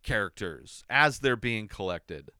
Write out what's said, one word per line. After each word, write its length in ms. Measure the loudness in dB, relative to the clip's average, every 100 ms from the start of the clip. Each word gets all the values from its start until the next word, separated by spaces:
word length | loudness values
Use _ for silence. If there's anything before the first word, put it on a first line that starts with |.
characters 800 | 0 0 0 -4 -8 -8 -14 -20 0
as 300 | 4 4 4
they're 160 | 2 2
being 320 | 0 -2 -6
collected. 640 | -6 -4 -4 _ -12 -12 _